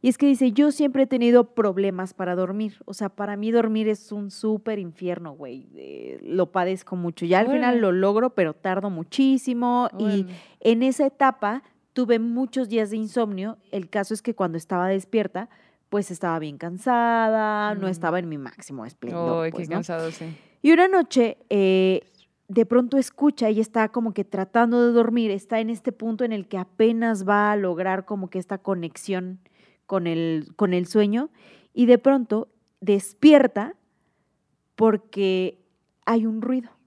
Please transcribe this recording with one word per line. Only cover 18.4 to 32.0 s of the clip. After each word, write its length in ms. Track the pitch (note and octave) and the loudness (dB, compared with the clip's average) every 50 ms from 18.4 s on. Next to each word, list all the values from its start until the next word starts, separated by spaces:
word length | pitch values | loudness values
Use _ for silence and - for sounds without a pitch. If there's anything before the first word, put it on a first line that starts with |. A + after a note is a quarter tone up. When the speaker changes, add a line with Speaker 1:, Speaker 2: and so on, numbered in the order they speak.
| C3+ A#2+ - _ - - C#3 C3 A2 | -10 -14 -16 _ -18 -16 -14 -14 -14
Speaker 1:
esplendor, 580 | A#2 - _ - A#2+ A#2+ E3+ E3+ E3 E3 E3 D#3+ | -14 -16 _ -12 -10 -8 -4 -2 -2 -2 -2 -2
Speaker 2:
Ay, 60 | E3 | -4
Speaker 1:
pues, 160 | E3 - F3 D3+ | -6 -8 -8 -6
Speaker 2:
qué 60 | E3 | -6
Speaker 1:
¿no? 40 | F3+ | -6
Speaker 2:
cansado, 300 | E3+ E3 F3 E3 D#3+ E3 | -6 -6 -8 -6 -6 -8
sí. 140 | D#3+ - E3 E3 D#3+ - _ _ _ _ | -10 -12 -16 -16 -16 -18 _ _ _ _
Speaker 1:
Y 100 | - C#4+ | 4 6
una 160 | E4 E4 F4+ F#4+ | 6 6 6 4
noche... 500 | F#4+ F#4 D#4+ - - C4 A#3 A3 - _ _ _ | 4 2 2 2 2 2 2 2 -2 _ _ _
Eh, 520 | G#3 G3+ G3 F#3+ F#3+ F#3 F#3 F#3+ F#3+ - - _ _ _ _ _ _ _ _ _ | 0 2 4 4 4 4 4 2 2 0 -4 _ _ _ _ _ _ _ _ _
de 180 | F#3+ A#3 A3+ | 0 0 2
pronto 320 | - A#3 B3 B3 A#3+ C4+ C4+ | 4 4 2 2 4 0 0
escucha, 520 | B3+ - _ - C#4 D4 C#4+ - A#3+ G#3+ | 0 0 _ 0 0 0 2 2 0 0
ella 120 | A3 G#3 | 2 0
está 280 | A3+ A3 _ A#3 A3 G#3+ | -2 -2 _ -2 -2 0
como 240 | - B3 A3+ A3+ G3 | -2 -4 -4 -4 -4
que 100 | - G3 | -6 -8
tratando 640 | G3 - G3 F#3+ F#3+ _ A#3 A#3 A#3 A#3 A#3+ A#3+ | _ -4 -6 -6 0 _ 2 2 4 4 4 4
de 60 | A#3+ A#3 | 4 4
dormir, 360 | A#3 A3+ A3+ A3+ A#3+ A3+ G#3+ | 4 4 4 2 0 0 0
está 300 | G3 G3+ - _ A#3 A3 | -2 -4 -4 _ -4 -4
en 100 | A3+ A3 | -2 -4
este 220 | A#3 A3 _ C4 | -6 -6 _ -8
punto 320 | A#3+ _ G#3+ A3+ A3+ G#3 B3+ | -8 _ -6 -6 -4 -4 -4
en 80 | A#3 | -4
el 160 | A3 G#3 F#3 _ | -4 -6 -8 _
que 100 | - F#3+ | -8 -8
apenas 680 | F3+ _ _ _ A3 A3+ A#3 A3+ A#3 A#3 A3+ G3 F#3+ F#3 | -8 _ _ _ 2 2 4 2 0 -2 -2 -2 0 0
va 240 | G#3 G#3 G#3 G#3 | 2 2 2 2
a 40 | G#3 G#3 | 0 0
lograr 480 | G3 F#3 F3 D#3+ F#3 F#3+ F#3 G3 F#3+ | 0 -2 -2 -2 -2 -2 -4 -4 -4
como 240 | - G#3+ G3 F#3 F3+ | -6 -8 -8 -8 -8
que 100 | - F#3+ | -8 -10
esta 200 | F3+ _ G3 F#3+ | -8 _ -10 -8
conexión 800 | _ - G3 F3+ E3+ E3 - - - - G3 F#3 F#3 F#3 F#3 F#3 _ _ _ _ _ _ _ _ _ _ | _ -4 -4 -4 -4 -8 -10 -14 -8 -6 -6 -6 -6 -8 -12 -16 _ _ _ _ _ _ _ _ _ _
con 180 | G3 F#3+ F3 | -4 -4 -2
el, 440 | E3+ E3 E3 E3 E3 D#3+ D#3 D3+ - - | -2 -2 -2 -2 -2 -2 -4 -6 -8 -4
con 180 | - G#3+ F#3+ F3+ | -2 -2 0 0
el 100 | F3+ F3+ | 0 -2
sueño, 460 | F3 - A3 G#3 G3+ G#3 A#3+ C#4+ D#4+ _ _ _ - - _ _ _ _ | 0 0 0 2 2 0 -2 -4 -6 _ _ _ -20 -20 _ _ _ _
y 140 | - B3 A#3 | 0 6 6
de 100 | B3 | 6
pronto 520 | A#3+ | 6